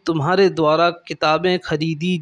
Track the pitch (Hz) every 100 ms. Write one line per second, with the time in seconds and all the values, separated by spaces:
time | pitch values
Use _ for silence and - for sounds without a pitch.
0 | - 160 143 185 190 156 151 156 170 170
1 | - 160 156 156 180 180 - 156 160 151
2 | 175 180